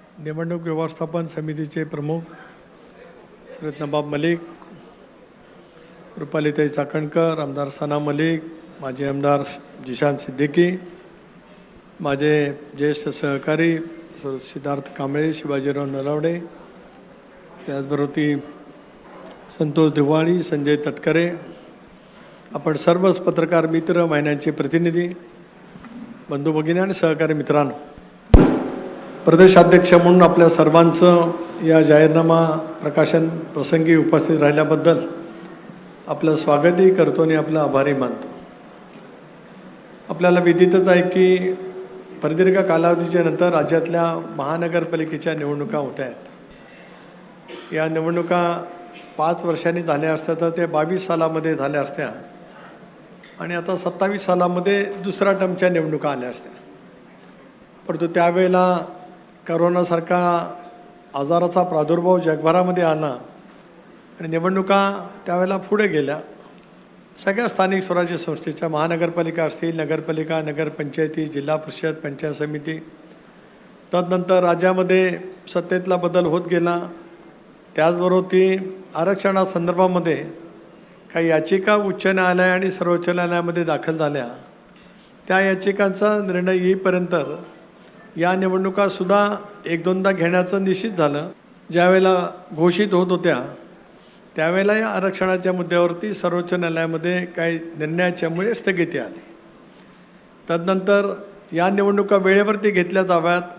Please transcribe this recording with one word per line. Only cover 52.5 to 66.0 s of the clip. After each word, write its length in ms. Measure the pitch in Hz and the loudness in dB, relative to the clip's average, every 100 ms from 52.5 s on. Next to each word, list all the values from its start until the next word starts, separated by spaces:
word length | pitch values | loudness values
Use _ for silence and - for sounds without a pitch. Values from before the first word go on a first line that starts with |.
| - - - - - - - - - | -20 -20 -20 -20 -20 -20 -20 -20 -12
आणि 160 | 170 175 | -6 -6
आता 200 | 175 180 | -4 -4
सत्तावीस 480 | 180 180 190 202 - | -4 -2 -2 -2 0
सालामध्ये 580 | 180 180 180 185 202 196 - | 2 2 0 0 0 -2 -6
दुसऱ्या 300 | 190 - 196 | -8 0 0
टर्मच्या 360 | 190 185 180 180 | 2 0 0 0
निवडणुका 400 | 170 156 151 151 | 0 -2 -2 -4
आल्या 180 | 131 123 | -4 -8
असत्या, 220 | 117 - - - - - - - - - - - - - - - | -12 -18 -20 -20 -20 -20 -20 -20 -20 -20 -20 -20 -20 -20 -20 -10
परंतु 220 | 160 170 | -6 -2
त्यावेळेला 720 | 175 170 175 185 180 180 175 - - - - - - - | 2 2 4 2 4 2 0 -4 -14 -20 -20 -20 -20 -6
करोनासारखा 720 | 165 175 180 175 170 165 180 175 170 - - - - - - - | 0 2 2 0 -2 0 0 2 0 -2 -12 -18 -20 -20 -20 -12
आजाराचा 500 | 139 139 170 175 185 | -6 0 2 2 0
प्रादुर्भाव 540 | 175 156 151 170 175 180 | 0 0 0 2 4 2
जगभरामध्ये 640 | 170 156 160 180 180 180 | 2 0 2 2 2 2
आला 340 | 165 156 151 123 - - - - - - - - - - | 0 0 -4 -6 -14 -20 -20 -20 -20 -20 -20 -20 -20 -14
आणि 80 | 165 | -6
निवडणुका 800 | 165 175 190 190 196 196 196 175 - - | -2 -2 -2 2 2 2 -2 -12 -14 -4
त्यावेळेला 320 | 175 185 196 | -2 0 -2
पुढे 280 | 190 208 202 | -2 0 0
गेल्या. 320 | 156 | 0